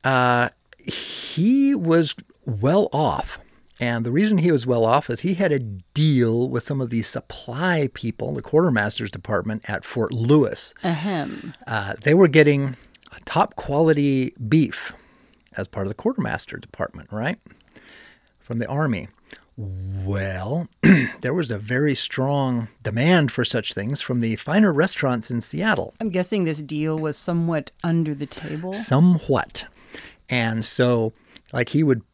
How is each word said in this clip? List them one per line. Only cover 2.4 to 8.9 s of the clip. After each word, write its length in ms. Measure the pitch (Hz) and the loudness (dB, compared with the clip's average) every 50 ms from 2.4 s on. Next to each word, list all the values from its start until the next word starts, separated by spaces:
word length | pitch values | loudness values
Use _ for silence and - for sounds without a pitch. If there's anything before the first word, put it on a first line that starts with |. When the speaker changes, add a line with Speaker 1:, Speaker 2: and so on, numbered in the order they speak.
| _ | _
Speaker 1:
well 420 | - 113 101 104 139 165 202 202 - - | -6 -4 0 0 2 2 2 2 2 0
off. 460 | 143 156 127 76 - - - - - - _ _ _ _ _ _ - | 0 0 0 0 -2 -4 -8 -12 -16 -20 _ _ _ _ _ _ -6
And 260 | 123 120 120 117 117 | -4 -2 -2 -2 -2
the 60 | 120 | -2
reason 260 | 123 151 202 214 214 185 | 0 2 2 2 2 2
he 140 | 160 175 | 4 4
was 140 | 160 135 117 127 | 2 2 2 2
well 180 | 123 117 113 | 2 2 4
off 240 | 113 120 143 143 - | 4 4 2 2 0
is 120 | 117 113 | -6 -4
he 120 | - 180 196 | -2 -2 0
had 180 | 170 196 180 | 0 0 0
a 80 | 151 139 | 0 0
deal 880 | 123 107 101 92 - _ _ 147 156 156 147 127 120 113 113 117 123 131 | -2 -6 -10 -12 -14 _ _ 2 2 4 4 4 4 4 2 0 0 0
with 140 | 127 120 - | -2 -4 -4
some 160 | - 147 135 | -4 -4 -4
of 100 | 131 117 | -4 -2
the 120 | 117 117 | -4 -4
supply 880 | 110 - - 127 - _ - - - - 120 135 170 185 175 160 147 131 _ | -4 -4 -6 -8 -10 _ -18 -16 -14 -12 -8 -4 -2 0 0 0 0 -2 _
people, 400 | - - 117 - _ - - 143 | -6 -8 -8 -6 _ -6 -6 -6
the 80 | 131 | -8
quartermaster's 720 | 107 - - 151 175 180 131 110 104 107 | -8 0 2 4 4 4 2 2 0 0